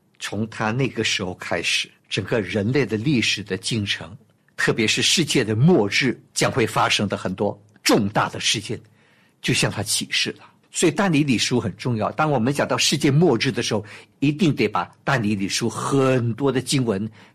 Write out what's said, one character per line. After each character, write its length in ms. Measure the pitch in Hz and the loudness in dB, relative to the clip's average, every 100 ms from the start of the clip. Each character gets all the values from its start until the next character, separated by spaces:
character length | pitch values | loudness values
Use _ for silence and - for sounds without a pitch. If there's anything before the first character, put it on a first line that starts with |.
| _ _ | _ _
从 280 | - 107 110 | -8 -6 -6
他 220 | - 113 | -4 -2
那 180 | 120 131 | 0 -2
个 140 | - | -2
时 200 | 110 - | -4 -4
候 100 | 90 - | -6 -8
开 260 | - 87 | -6 -4
始， 280 | 82 - - _ _ | -2 -4 -6 _ _
整 160 | - 98 | -6 -2
个 140 | 123 | -2
人 280 | 90 101 101 | -2 -2 0
类 140 | 143 117 | 0 -2
的 120 | 107 | -2
历 220 | 123 160 | 0 2
史 220 | - - | 0 -2
的 140 | 95 95 | -6 -8
进 260 | - 117 | -4 -4
程， 320 | 101 - 82 110 _ _ _ - | -4 -6 -8 -18 _ _ _ -2
特 160 | - | 0
别 140 | - 107 | 2 0
是 160 | - | 0
世 240 | - - 147 | 2 0 2
界 180 | 147 | 0
的 120 | 107 110 | 0 4
末 340 | 151 165 101 | 6 6 4
日 320 | - 135 - - | 2 0 -2 -8
将 180 | - 117 | -2 0
会 160 | 104 110 | 0 0
发 200 | - 113 | 2 0
生 200 | - 101 | 2 0
的 100 | 98 | -2
很 160 | 92 | -4
多 260 | 95 104 - _ _ | -2 -2 -4 _ _
重 260 | - 208 101 | 2 2 2
大 200 | 135 104 | 0 -2
的 100 | 104 | -2
事 200 | - 113 | -4 -4
件， 200 | - 110 - _ _ _ _ _ | -4 -10 -12 _ _ _ _ _
就 120 | - | -2
向 180 | 127 120 | 0 0
他 100 | - | -2
启 260 | - - - | -4 -4 -2
示 180 | - - | -2 -4
了。 120 | - - _ _ | -6 -16 _ _
所 180 | - 170 | 0 2
以 40 | |
但 200 | - 196 | 2 2
以 100 | 147 | 2
理 140 | 147 107 | 2 2
书 220 | - 123 | 2 0
很 160 | 104 - | -2 -4
重 220 | 127 113 | -4 -2
要。 140 | 95 | -2
当 180 | - 156 | 0 0
我 80 | 139 | 2
们 160 | 113 | 0
讲 140 | 147 104 | 0 0
到 100 | 123 | 0
世 180 | - 147 | 0 2
界 140 | 156 | 4
末 260 | 139 175 117 | 6 6 4
日 120 | 131 | 0
的 120 | 107 | -2
时 100 | 113 | -2
候， 100 | 110 - - - _ | -4 -4 -14 -20 _
一 120 | 143 | -2
定 220 | 147 165 | 2 2
得 140 | - 107 | 2 0
把 200 | 90 85 _ | 0 -6 _
但 200 | - 135 | -2 0
以 100 | 104 | 0
理 160 | 107 98 | -2 -2
书 200 | - 117 | -2 -2
很 640 | 120 120 139 131 127 117 | -4 0 2 4 2 0
多 180 | 110 139 | 0 0
的 100 | 127 | 0
经 240 | 123 139 117 | 0 0 0
文 240 | 95 110 - - | -2 -4 -10 -20